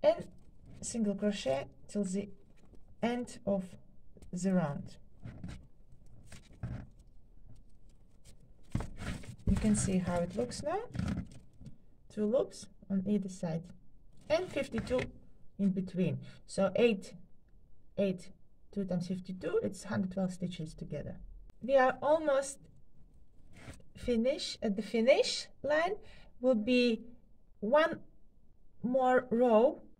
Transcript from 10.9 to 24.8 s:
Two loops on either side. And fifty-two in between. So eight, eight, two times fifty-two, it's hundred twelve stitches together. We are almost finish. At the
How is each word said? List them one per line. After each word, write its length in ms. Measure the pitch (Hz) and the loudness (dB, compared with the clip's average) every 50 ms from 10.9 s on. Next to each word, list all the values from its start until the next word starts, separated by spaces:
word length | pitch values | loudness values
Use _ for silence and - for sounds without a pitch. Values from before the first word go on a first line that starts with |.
| - - - - - - - - - - - - - - - - - - - - - - - - - | -4 -4 -2 -2 -2 -2 -4 -8 -10 -18 -18 -18 -20 -18 -16 -16 -16 -16 -18 -20 -20 -20 -20 -14 -4
Two 140 | 214 214 208 | -2 0 2
loops 400 | 220 277 - - - - - - - - - - | 4 2 2 0 -4 -14 -16 -16 -18 -20 -8 -2
on 140 | 196 196 185 196 | -2 0 2 2
either 220 | 208 202 190 190 | 0 0 0 -2
side. 340 | - - - 170 160 165 - - - - - - - - - - - - - - | -6 -4 -4 -2 -2 -4 -6 -8 -16 -18 -18 -18 -18 -18 -20 -18 -18 -18 -2 0
And 180 | 294 330 370 370 | 0 0 0 0
fifty-two 540 | - 294 269 - 240 226 190 - 247 254 233 - - - - - - - - - - - | -2 -4 -4 -2 -2 -4 -2 0 0 0 0 -2 -8 -14 -18 -18 -18 -16 -16 -16 -4 0
in 140 | 202 196 | 2 2
between. 480 | 185 196 185 - - 170 185 156 131 127 - - - - - | 2 2 -2 -4 0 0 0 2 0 -2 -6 -10 -16 -18 -18
So 260 | - - - 196 190 - | -10 -2 0 0 2 4
eight, 400 | - 226 240 220 185 - - - - - - - - - - - - - - - - - - - - | 4 4 4 4 2 -4 -12 -14 -16 -16 -16 -18 -20 -20 -20 -20 -20 -18 -16 -16 -16 -16 -12 -2 0
eight, 320 | 202 196 185 185 - - - - - - - - - - | 2 2 0 -2 -6 -14 -18 -18 -20 -20 -20 -20 -20 -10
two 140 | - 202 196 | -6 -6 -4
times 220 | 180 180 180 - - | -2 -2 -2 -2 -2
fifty-two, 520 | 190 185 - - 190 - - - 370 440 - | -4 -6 -6 -8 -10 -6 -6 -2 0 0 0
it's 220 | 208 202 - - | 0 -4 -6 -8
hundred 260 | - 226 220 196 185 | -4 -2 -2 -2 -2
twelve 220 | - 196 190 185 - | 0 0 -2 -2 -2
stitches 420 | - - 175 - - 156 156 - | -4 -6 -6 -6 -6 -8 -10 -8
together. 400 | - - - - 147 - - - - - - - - - - - - - | -10 -10 -8 -6 -6 -6 -8 -10 -10 -12 -14 -14 -16 -16 -18 -18 -12 -2
We 140 | 226 277 269 | 4 6 8
are 200 | 254 262 254 - - | 8 8 6 2 4
almost 560 | 277 302 320 311 302 269 269 277 277 - - - - - - - - - - - - - - - - - - - - - - - - - - - - - - | 4 4 4 4 4 2 2 2 0 -6 -14 -16 -20 -20 -20 -18 -18 -16 -18 -18 -20 -20 -20 -20 -20 -20 -18 -18 -18 -16 -16 -14 -16 -16 -14 -16 -18 -16 -8
finish. 640 | - - 247 226 226 254 294 - - - - - | -2 0 2 4 4 2 2 0 -2 -6 -8 -4
At 140 | - 233 196 | -2 -2 0
the 80 | 196 | 0